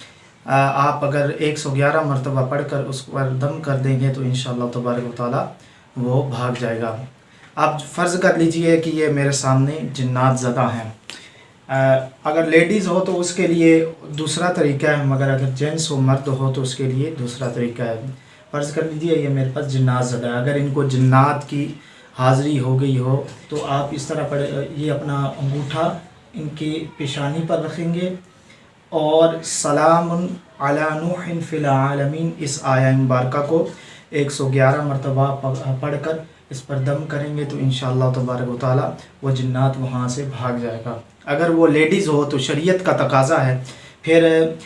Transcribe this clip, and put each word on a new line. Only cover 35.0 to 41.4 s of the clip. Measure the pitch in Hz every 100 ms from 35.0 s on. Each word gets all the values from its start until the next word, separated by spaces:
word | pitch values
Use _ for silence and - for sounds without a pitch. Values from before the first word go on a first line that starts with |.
| 139 131 135 135 131 131 135 131
پڑھ | 147 147
کر | 160 160 - - -
اس | 139 -
پر | 135
دم | 131 147 151
کریں | 147 147 147
گے |
تو | 143 143
انشاءاللہ | 135 131 131 127 127 127
تبارک | 123 123 120
و | 120
تعالی | 131 131 - - - -
وہ | 135
جنات | 127 127 127 131 131
وہاں | 131 123 123
سے | 127 135 120
بھاگ | 123 120
جائے | 117 113 117
گا۔ | 117 - _ -
اگر | 147